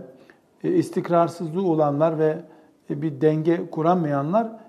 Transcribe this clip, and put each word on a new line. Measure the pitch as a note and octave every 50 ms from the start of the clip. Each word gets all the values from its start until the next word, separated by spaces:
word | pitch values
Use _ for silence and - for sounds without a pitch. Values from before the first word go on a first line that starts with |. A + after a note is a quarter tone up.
| F3 - - - - _ - _ _ _ _ _ -
e, | D#3+
istikrarsızlığı | F3+ F3 D3 - - F#3+ F3 - E3+ E3+ E3+ E3 E3+ - F3+ D#3+ D3+ F#3 G3 F3+
olanlar | D#3+ D#3 D3+ D3 C#3+ C#3+ D#3 E3+ D#3+ D3+
ve, | D#3 D#3 D#3 D#3+ - - - - _ _ _ _ _ _
e, | E3 C#3+
bir | D3+ D#3+ C#3 B2+
denge | D3+ D#3 D#3 D#3 D#3 E3+ E3+ F3 F#3 F3
kuramayanlar | - E3 D3+ E3 F#3 F#3 E3 D3 C#3+ C#3 C#3 D3+ F3+ A3 A#3 A3+ - - -